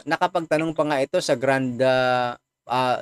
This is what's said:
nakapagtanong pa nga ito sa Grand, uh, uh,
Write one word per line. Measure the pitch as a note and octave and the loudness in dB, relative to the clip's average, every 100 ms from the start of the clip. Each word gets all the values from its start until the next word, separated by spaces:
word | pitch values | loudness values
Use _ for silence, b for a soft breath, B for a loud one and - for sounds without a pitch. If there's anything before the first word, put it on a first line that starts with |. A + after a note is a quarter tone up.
| - | -2
nakapagtanong | D#3+ F3+ F3+ D#3+ D#3 D#3+ | -2 0 -2 -2 -2 0
pa | D#3 D3+ | -2 0
nga | C#3 | 0
ito | C#3 F3+ | 0 -2
sa | - C3 | 0 0
Grand, | C3 C3+ C3 A#2+ | 2 0 -2 0
uh, | C3 B2+ B2+ B2 B2 B2 _ _ - | 2 2 2 0 -2 -6 _ _ -4
uh, | B2+ B2+ A#2+ | -2 0 -2